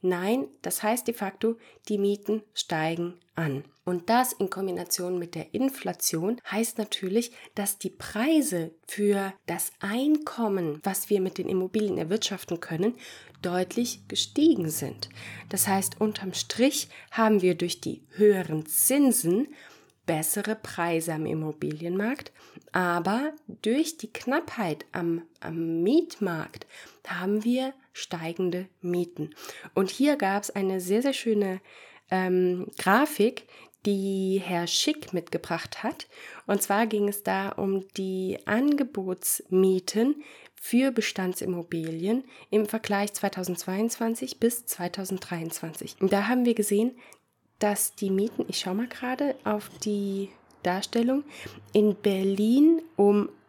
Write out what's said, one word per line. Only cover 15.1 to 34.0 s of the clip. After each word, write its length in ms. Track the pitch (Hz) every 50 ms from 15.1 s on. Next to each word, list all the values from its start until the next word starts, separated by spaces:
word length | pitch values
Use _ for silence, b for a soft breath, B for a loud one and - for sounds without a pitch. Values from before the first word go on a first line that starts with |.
| B B B B B B B B
Das 180 | - 190 -
heißt, 340 | 208 190 190 190 - - -
unterm 340 | 220 214 208 - 196 190 175
Strich 540 | - - - - - 240 277 302 - - B B B B B
haben 300 | B - 226 220 214 202
wir 140 | 180 180 175
durch 260 | 170 175 175 - -
die 220 | - - - - - _
höheren 560 | - - 208 208 202 190 180 165 156 156 151
Zinsen 840 | - - - - - 262 285 285 262 233 - - 165 175 208 285 B B B B B B B B B B _ _
bessere 500 | - 165 156 160 - - 208 202 214 220
Preise 580 | 214 - - - - 170 170 170 165 165 170 160
am 100 | 156 160
Immobilienmarkt, 1080 | 156 - 156 156 156 151 - - 147 151 151 170 175 180 190 208 226 269 294 - - B B B B B B B - -
aber 600 | 180 180 180 175 175 165 190 208 240 277 311 302 311 _
durch 500 | - 180 - - 214 233 277 320 320 -
die 160 | - - 220 _
Knappheit 720 | - - 247 262 311 311 - - - 214 170 151 - - _ -
am, 300 | 180 170 170 165 165 170 - _ _
am 440 | - - 160 165 165 165 165 165 170
Mietmarkt 840 | 196 269 330 339 330 - - 208 185 170 160 - - - - - B B B B B B B B
haben 380 | - 185 175 180 190 208 214 214
wir 280 | 233 247 254 262 262 269 - _ _ _
steigende 760 | - - - 190 170 165 165 170 170 185 180 170 180 185 190 _ _
Mieten. 540 | - 175 175 175 175 175 - - - 156 B B B B B B B B B
Und 160 | - 196 185
hier 260 | - - 262 294 294
gab's 340 | 285 208 190 196 202 202 -
eine 300 | - 202 190 190 190 185
sehr, 220 | 180 180 196 220 254
sehr 100 | 277 262
schöne, 480 | - - 233 220 208 202 190 185 190 B B B B B B B B B B
ähm, 560 | - 185 185 185 185 185 185 180 180 180 185 - -
Grafik, 720 | - - 185 196 233 294 302 - - 202 233 247 - - B B B B B B _ _
die 560 | 208 202 196